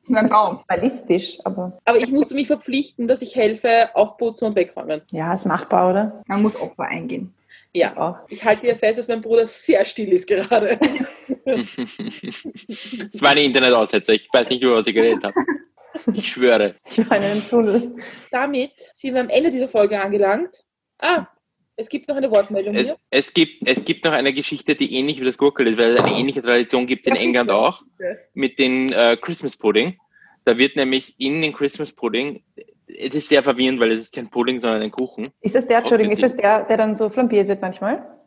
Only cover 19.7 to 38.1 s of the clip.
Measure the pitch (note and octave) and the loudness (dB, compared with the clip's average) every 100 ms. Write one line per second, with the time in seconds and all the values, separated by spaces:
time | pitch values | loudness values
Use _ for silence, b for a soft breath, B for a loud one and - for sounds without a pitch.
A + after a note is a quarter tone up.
19.7 | A3 G3+ G#3 G3 G#3 G3 G#3+ F4+ - _ | 2 2 0 -2 0 2 2 -2 -10 _
20.7 | _ _ _ D4+ F4 - _ _ _ _ | _ _ _ 0 0 -2 _ _ _ _
21.7 | - A3+ - - C#4 C4+ G#3+ G3 G3+ G3 | -14 -8 -8 -6 -4 2 2 2 -4 -2
22.7 | G#3 B3+ D#4 _ - - - D#3+ - - | -2 -2 -4 _ -2 0 0 0 0 -2
23.7 | B2+ - E3 E3 D3+ C3+ C3+ C#3+ D3 - | -2 -2 -2 0 2 0 -2 -6 -6 -2
24.7 | C#3+ C3+ C3 C#3 D3+ B2+ B2 C#3+ - A#2+ | -2 0 -2 -2 -2 -4 2 0 2 0
25.7 | A2 A#2 A#2+ - - C3 C3+ A#2+ A#2+ A#2 | 4 4 4 2 0 -2 -2 2 2 2
26.7 | B2+ B2 B2+ - - G#2+ B2 A#2 G2+ B2+ | 0 0 -2 0 0 0 0 2 2 2
27.7 | F#3 _ _ - - _ - C3+ - C3 | -2 _ _ -10 -10 _ -4 -4 0 0
28.7 | C3 C3 G#2+ A#2 A#2 - E3 C#3+ - A2 | 2 0 2 2 2 -2 -8 -8 -2 0
29.7 | G#2 D3 F#3 _ b b b - A#2 C3 | 2 0 -6 _ b b b 0 2 2
30.7 | D3 C3 C3 - _ C3+ D3+ D#3+ C#3 C#3+ | 2 0 -2 -4 _ -4 -2 -4 -2 -4
31.7 | - D3 _ A#2 A2+ C#3+ D#3 _ - - | -4 -12 _ -4 -4 -4 -8 _ -20 -20
32.7 | _ _ - C3+ D3 - C#3+ C3+ B2 C3 | _ _ -10 -6 -6 2 2 4 0 0
33.7 | C3 A2+ A2+ A2+ - A#2 B2 A#2+ B2+ A#2 | 2 2 0 -4 -12 -8 -4 -2 -2 -2
34.7 | A2 G#2+ - B2+ - A2+ _ G3+ C4 B3 | -2 -4 -6 -8 -8 -12 _ -2 -2 2
35.7 | A#3 A#3 A#3 G#3 G3+ B3+ B3+ G3+ A3 G3+ | 0 2 2 2 2 0 2 2 2 2
36.7 | A3+ A3 G#3+ G#3+ G#3+ B3 G#3+ G3 G3 F#3 | 0 0 0 -4 0 0 2 0 -2 -4
37.7 | F3+ G3+ B3+ - | -6 -6 -6 -8